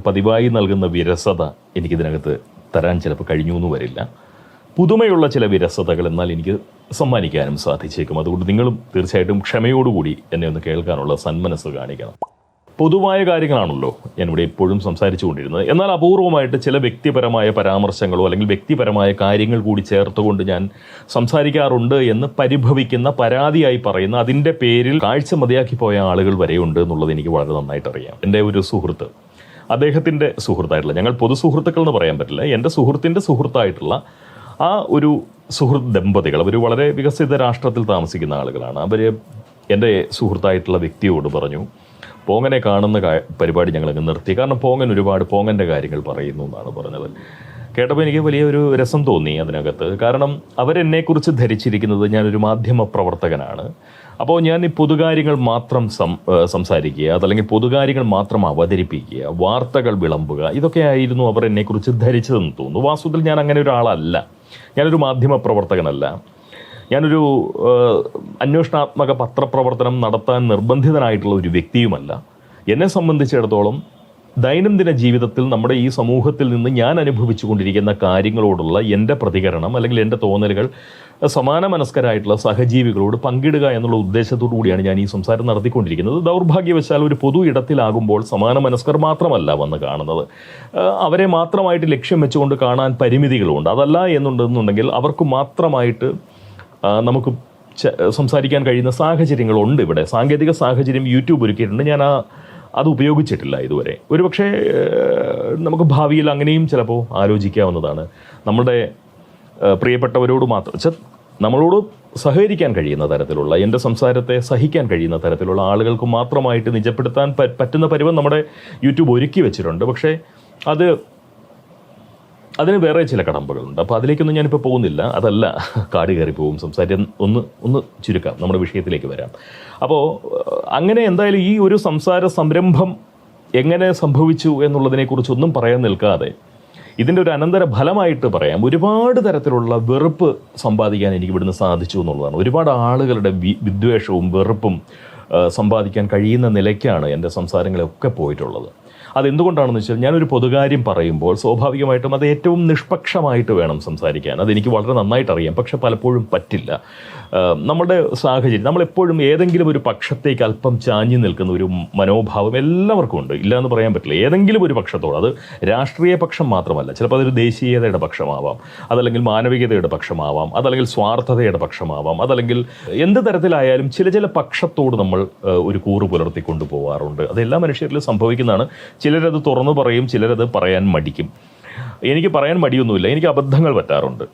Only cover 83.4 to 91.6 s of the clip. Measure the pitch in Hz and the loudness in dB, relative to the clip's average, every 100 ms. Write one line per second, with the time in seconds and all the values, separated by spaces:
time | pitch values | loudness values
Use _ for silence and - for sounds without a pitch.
83.4 | 147 147 139 117 120 113 95 110 113 123 | 0 2 2 0 0 0 0 0 0 0
84.4 | 120 117 101 92 98 95 101 98 92 110 | 0 0 0 0 0 0 -2 -4 -2 -2
85.4 | 120 104 120 123 87 85 110 160 170 180 | 0 0 0 -2 -2 -2 -2 0 0 0
86.4 | 175 180 175 165 - 147 151 147 139 160 | 2 2 2 0 2 0 2 0 2 2
87.4 | 170 131 123 139 110 110 107 104 110 104 | 2 2 0 0 2 0 0 0 0 0
88.4 | 110 135 131 123 139 156 156 156 170 107 | 2 2 2 0 0 2 2 2 2 2
89.4 | 73 73 73 78 69 76 76 82 69 - | 0 0 -2 -4 -4 -6 -4 -4 -6 -14
90.4 | - - - 165 185 196 175 180 190 165 | -20 -20 -8 -2 0 0 0 2 2 2
91.4 | 170 202 | 0 0